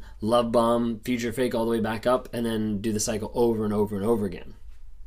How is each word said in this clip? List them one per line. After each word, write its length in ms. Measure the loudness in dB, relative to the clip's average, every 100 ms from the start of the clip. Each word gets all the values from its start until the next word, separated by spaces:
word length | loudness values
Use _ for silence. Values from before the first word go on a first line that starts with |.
| -6 -6
love 300 | 2 2 4
bomb, 500 | 4 4 4 2 -2
future 300 | -4 -2 -2
fake 220 | 0 0
all 120 | 0 0
the 60 |
way 80 | 2
back 280 | 0 0 2
up, 200 | 2 0
and 140 | -4 -2
then 340 | 0 0 -2
do 100 | 0
the 80 | 0
cycle 300 | 0 -2 -2 2
over 280 | 2 2
and 100 | 0
over 220 | 2 0 0
and 100 | 0
over 200 | 0 0
again. 300 | -4 -12 -14 -14 -12 -12 -12